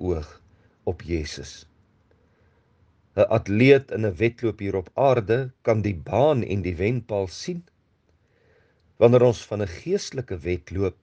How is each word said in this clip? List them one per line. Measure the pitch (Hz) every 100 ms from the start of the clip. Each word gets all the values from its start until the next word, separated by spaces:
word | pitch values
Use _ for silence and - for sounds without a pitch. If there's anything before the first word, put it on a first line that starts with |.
oog | 90 85 76 - _ _ _ _ -
op | 87 76
Jesus? | 82 73 - 67 - - _ _ _ _ _ _ _ _ _ _ _ _ _ _ -
'n | 104 107
Atleet | - 104 131 135 -
in | 104 107
'n | 85
wedloop | 113 113 113 104
hier | 98 95
op | 90
aarde | - 135 123 98 117 131 -
kan | - 110 101
die |
baan | 92 - 101 147 139
en | 104 101 90
die | 82
wenpaal | 101 127 - 104 95 -
sien. | - 175 - _ _ _ _ _ _ _ _ _ _ _ _ -
Wanneer | 120 120 123
ons | 110 -
van | 104
'n | 101 85
geestelike | 165 190 - 135 - 92
wedloop, | 85 90 - 87 98 -